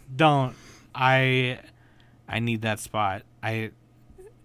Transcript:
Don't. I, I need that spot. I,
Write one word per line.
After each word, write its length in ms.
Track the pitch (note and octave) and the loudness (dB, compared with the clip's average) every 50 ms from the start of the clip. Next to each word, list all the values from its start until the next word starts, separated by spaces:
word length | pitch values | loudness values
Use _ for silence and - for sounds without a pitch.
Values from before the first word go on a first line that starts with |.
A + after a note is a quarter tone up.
| - - C3 | -16 -8 0
Don't. 380 | C3 D#3+ D3+ D3 C#3 C3 B2+ - - - - - - - - - | 4 4 4 4 4 0 -2 -6 -12 -20 -20 -20 -20 -20 -12 -4
I, 640 | C3+ C3 C3 C3 C3 C3 C3 B2+ B2+ B2+ B2+ B2+ G#2+ - - - _ _ _ _ - - _ _ _ _ | 0 2 4 4 4 4 2 2 2 0 -2 -4 -8 -14 -20 -20 _ _ _ _ -20 -20 _ _ _ _
I 120 | - G2 A2 | -8 -6 -4
need 220 | A#2 A#2+ A#2 G#2+ | -2 -2 -2 -2
that 180 | A2+ A2 G#2+ - | -2 -4 -4 -4
spot. 440 | - - - G#2+ G#2 G2 F#2+ G2 - _ _ _ | -6 -6 -4 -2 -2 -2 -2 -6 -10 _ _ _
I, 300 | - A2+ A2 A2 A2 G#2+ - _ _ _ _ _ - - - - - - - _ | -8 -6 -6 -6 -6 -8 -12 _ _ _ _ _ -20 -20 -20 -20 -20 -20 -20 _